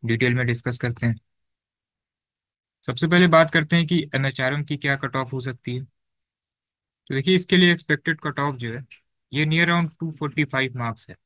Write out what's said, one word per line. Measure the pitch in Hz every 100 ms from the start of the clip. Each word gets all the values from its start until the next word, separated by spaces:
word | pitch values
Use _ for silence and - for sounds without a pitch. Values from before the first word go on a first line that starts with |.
Detail | 117 113 127
में | 123 120
discuss | 120 - 120
करते | 123 120 120
हैं। | 110 _ _ _ _ _ _ _ _ _ _ _ _ _ _ _ _
सबसे | - 123 170
पहले | 175 180
बात | 160 160
करते | 165 156 170
हैं | 165
कि | 175 151
एमएचआरएम | 135 135 127 131 143
की | 147 147
क्या | 143 139
कट | 135 131
ऑफ | 127
हो | 131
सकती | 127 123 - 123
है। |
तो | 139 _ _ _ _ _ _ _ _ _ _ _ _
देखिए, | 135 139
इसके | 185 180 180
लिए | 180
expected | 175 - 151 - 160
कट | 151 143
ऑफ | 143 131
जो | 120
है, | 117 135 - _ _ _
ये | 131 151
near | 160 175
around | 170 165 _
two | 165
फ़ोर्टी | 156 151 127 147
फ़ाइव | 139 131 120
marks | 117 110 -
है। | -